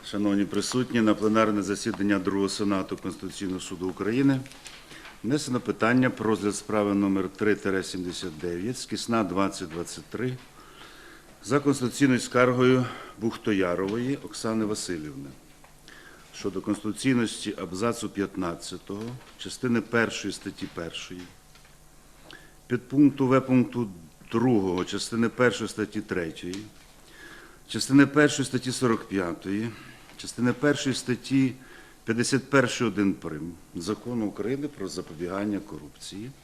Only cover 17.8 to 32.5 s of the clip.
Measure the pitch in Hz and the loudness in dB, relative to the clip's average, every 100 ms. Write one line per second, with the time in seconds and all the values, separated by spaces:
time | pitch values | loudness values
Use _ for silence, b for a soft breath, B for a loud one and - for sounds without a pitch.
17.8 | 117 113 107 98 95 - 90 85 - 90 | -2 -2 -6 -4 -4 -4 -6 -6 -10 -14
18.8 | - 101 117 127 - - 95 - 127 117 | -12 -10 -10 -12 -16 -14 -14 -6 0 0
19.8 | 104 117 110 - 101 - 98 - 95 - | 2 2 2 0 -6 -6 -10 -10 -10 -8
20.8 | 82 - - 90 87 - - - - - | -8 -10 -12 -14 -16 -20 -20 -20 -20 -20
21.8 | - - - B B B B B - 123 | -20 -20 -20 B B B B B -4 -4
22.8 | - 135 143 139 131 131 131 127 120 123 | 0 6 6 6 6 6 6 4 4 0
23.8 | 110 87 80 - - 113 127 110 95 90 | -4 -6 -20 -20 -2 2 4 4 4 0
24.8 | 90 98 - 113 117 - 123 - 107 - | -2 -4 -4 0 0 4 2 4 -6 -4
25.8 | 101 107 104 90 80 - 87 98 107 - | -4 -4 -4 -4 -4 -6 -8 -8 -12 -18
26.8 | - - B B B B B B - 113 | -20 -20 B B B B B B -8 -6
27.8 | - 135 139 143 147 139 131 127 127 123 | 6 6 8 6 4 4 -2 -2 -4 0
28.8 | 127 110 - 98 87 78 95 101 113 104 | 2 2 0 -2 -2 -4 -4 -4 -4 -8
29.8 | B B B - 98 - 123 120 147 139 | B B B -14 -12 0 0 2 2 2
30.8 | 135 120 - 117 - 135 131 123 B B | 0 -2 -2 -4 2 2 2 0 B B
31.8 | B B - 113 120 135 - | B B -4 0 2 0 4